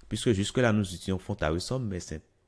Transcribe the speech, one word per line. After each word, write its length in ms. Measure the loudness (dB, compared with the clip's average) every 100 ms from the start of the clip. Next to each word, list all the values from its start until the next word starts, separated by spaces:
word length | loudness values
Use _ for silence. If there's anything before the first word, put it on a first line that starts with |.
| -8
puisque 220 | -2 2
jusque-là, 420 | 2 2 2 4
nous 100 | 4
utilisions 360 | 0 -4 -4 -4
Font 180 | -4 -2
Awesome, 480 | 0 0 -2 -4 -4
mais 120 | -6
c'est, 240 | -8 -12 _ _